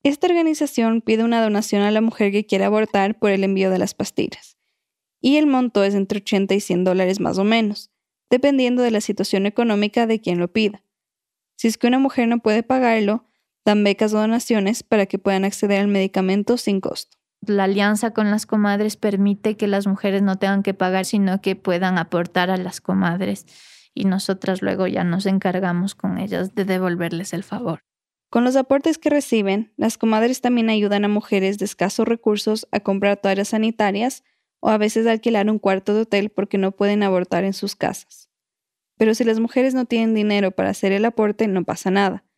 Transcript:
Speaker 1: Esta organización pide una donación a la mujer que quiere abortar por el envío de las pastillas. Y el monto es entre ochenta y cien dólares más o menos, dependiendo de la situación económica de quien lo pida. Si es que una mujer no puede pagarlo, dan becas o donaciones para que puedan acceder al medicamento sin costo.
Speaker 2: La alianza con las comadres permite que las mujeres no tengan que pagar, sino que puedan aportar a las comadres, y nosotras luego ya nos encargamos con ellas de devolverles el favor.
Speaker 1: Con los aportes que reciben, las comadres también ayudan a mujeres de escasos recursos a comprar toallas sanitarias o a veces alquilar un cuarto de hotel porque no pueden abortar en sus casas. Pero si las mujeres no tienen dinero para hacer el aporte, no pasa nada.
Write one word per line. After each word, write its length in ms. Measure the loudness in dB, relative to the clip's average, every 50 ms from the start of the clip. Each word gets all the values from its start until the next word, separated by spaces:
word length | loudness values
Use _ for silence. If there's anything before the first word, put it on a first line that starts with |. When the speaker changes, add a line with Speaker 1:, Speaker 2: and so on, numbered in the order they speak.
Speaker 1:
Esta 240 | 0 0 0 2 0
organización 760 | 2 2 2 2 0 0 -2 -4 -4 -2 -2 0 0 0 -2
pide 220 | 0 0 0 0 2
una 200 | 0 0 0 0
donación 400 | 0 0 -2 -2 -2 0 0 2
a 80 | 2
la 100 | 2 0
mujer 300 | 0 -2 0 0 -2 0
que 140 | 0 -2 -2
quiere 200 | 0 0 0 2
abortar 540 | 2 2 0 0 0 0 0 0 0 0 _
por 100 | 0 2
el 140 | 2 2 0
envío 260 | 0 0 0 0 0
de 80 | 0
las 160 | 0 -2 -4 -4
pastillas. 640 | -8 -8 -6 _ -4 -4 -4 -6 -14 -20 -20 _ _ _ _ _ _ _ _ _ _ _ _ _ _
Y 160 | 0 2 4
el 80 | 4 4
monto 380 | 4 2 2 0 0 _ 2 2
es 100 | 2 2
entre 260 | 0 0 -2 -4 -6
ochenta 360 | _ -2 0 0 2 2 0
y 40 | -2
cien 240 | 0 -2 -2 0 2
dólares 360 | 2 2 2 2 0 0 0
más 180 | -2 -2 0
o 60 | 0 0
menos, 480 | 2 2 2 0 -2 -4 -6 -12 _ _ _ _ _ _ _ _ _
dependiendo 500 | 2 2 4 2 2 2 2 2 2 2
de 100 | 2 2
la 100 | 0 0
situación 440 | -2 -2 -4 -4 -2 0 0 0 0
económica 600 | 0 0 0 0 0 2 0 0 0 0 0 0
de 140 | 2 0 -2
quien 180 | -2 -2 -2 -2
lo 120 | -2 -2
pida. 300 | _ 0 0 0 -2 -6 _ _ _ _ _ _ _ _ _ _ _ _ _ _ _
Si 120 | -2 -2
es 100 | -2 0
que 100 | _ 2
una 120 | 2 2 2
mujer 280 | 2 0 0 0 0
no 120 | 0 0 0
puede 240 | 0 0 0 0 0
pagarlo, 600 | 0 0 2 2 2 2 2 2 0 0 -2 _ _ _ _ _ _ _ _ _
dan 200 | 2 4 4 4
becas 300 | 2 2 2 0 0 2
o 40 |
donaciones 680 | 0 0 0 0 -2 0 0 0 2 2 0 -2 -4 -2
para 220 | _ 2 2 2
que 140 | 0 -2 -2
puedan 260 | _ 0 0 2 0
acceder 360 | -2 -2 -2 -2 0 0 0
al 60 | 2
medicamento 720 | 0 0 0 0 0 0 -2 0 0 0 0 0 0 -2
sin 240 | 0 0 -2 -2 -2
costo. 360 | -2 -6 -8 -8 -12 _ _ _ _ _ _ _ -4
Speaker 2:
La 200 | -2 0 0 2
alianza 460 | 2 2 2 2 2 2 0 -2 -2
con 200 | -2 0 0 0
las 140 | 0 -2 -2
comadres 520 | -2 0 0 2 0 0 0 -2 -4 -4
permite 580 | _ -2 -2 0 2 0 0 0 0 -2 -4 -2
que 120 | -2 -2
las 180 | 0 0 0 0
mujeres 380 | -2 -4 -2 -2 -2 0 0 0
no 140 | 0 0
tengan 260 | 0 0 0 0 0 0
que 100 | -2 -2
pagar, 320 | -2 -2 0 0 -2 -2
sino 360 | 0 0 0 2 2 0 0
que 140 | -2 -4 -4
puedan 420 | -2 _ -2 -2 0 0 0 0
aportar 520 | 0 -2 0 -2 -2 -2 0 _ -2 0 0
a 80 | -2
las 240 | -2 -4 -6 -10 -8
comadres, 640 | _ -2 0 0 0 0 -2 -2 -4 -4 -6 -8 -10 _ -20 -20 -20 -20 -20 -20 _ _ _
y 120 | -2 -2
nosotras 560 | 0 0 -2 -2 -4 -6 -4 -2 -4 -4 -2
luego 260 | -2 -4 -2 -2 -2
ya 160 | -2 -2 -2 -2
nos 220 | -2 -2 -2 -2
encargamos 680 | 0 -2 0 0 -2 -2 -2 -2 -2 -2 -2 -4 -4 -6
con 220 | _ -6 -6 -4
ellas 380 | -4 -6 -6 -4 -6 -6 -4 _
de 100 | -4 -2
devolverles 680 | -2 -2 -2 0 -2 -2 -2 -4 -6 -6 -8 -8 -8 -10
el 100 | -10 -10
favor. 400 | -10 -10 -8 -6 -6 -8 -8 _ _ _ _ _ _ _ _ _ _
Speaker 1:
Con 140 | -2 0 0
los 120 | 2 2
aportes 420 | 0 0 _ 0 0 2 0 -2
que 140 | 0 0 0
reciben, 640 | 0 0 0 0 -2 0 0 0 0 -2 -4 _ _
las 200 | -4 -2 -2 -2
comadres 440 | _ 0 0 2 2 2 0 0 0
también 280 | 0 0 0 2 2 2
ayudan 360 | 2 2 2 0 0 0 0
a 20 |
mujeres 520 | 0 0 -2 0 0 0 0 0 0 -2 -4
de 60 | -6
escasos 420 | -8 -2 -2 -2 -2 0 -2 0
recursos 600 | 0 -2 0 0 0 0 0 0 -2 -2 -2 -4 _
a 80 | -4 -2
comprar 380 | -2 -2 -2 0 0 0 0
toallas 320 | 0 0 0 0 0 -2 -2
sanitarias 760 | -2 0 0 -2 0 0 0 0 0 -2 -2 -4 -4 -8 _ _ _ _ _ _ _ _
o 100 | 0 0
a 80 | 2
veces 280 | 2 2 0 2 2 2
alquilar 440 | 2 0 0 0 0 2 2 2 2
un 100 | 0 0
cuarto 340 | 0 0 0 0 0 0 0
de 80 | 0
hotel 280 | 0 _ 0 0 0 -2
porque 280 | _ -6 -4 -2 -2
no 140 | 0 0 -2
pueden 320 | 0 _ 0 0 2 2 2
abortar 400 | 2 2 0 0 0 -2 -2 -2
en 100 | -2 -4
sus 220 | -6 -8 -8 -4
casas. 540 | _ -4 -4 -4 -6 -14 _ -20 -20 _ _ _ _ _ _ _ _ _ _ _ _ _ _ _
Pero 160 | _ 2 2 2
si 100 | 2 0
las 160 | 0 2 0
mujeres 340 | -2 0 0 0 0 2 0
no 120 | -2 -2
tienen 300 | -2 -2 0 0 0 0
dinero 360 | 0 0 0 0 2 0 0
para 180 | 0 -2 -2 -2
hacer 220 | -2 -2 0 0
el 140 | 0 2 0
aporte, 420 | 0 0 0 0 0 0 0 -2
no 160 | 0 0 -2 -2
pasa 280 | -4 -6 -4 -2 0
nada. 340 | 2 2 2 0 -2 -6 _ _ _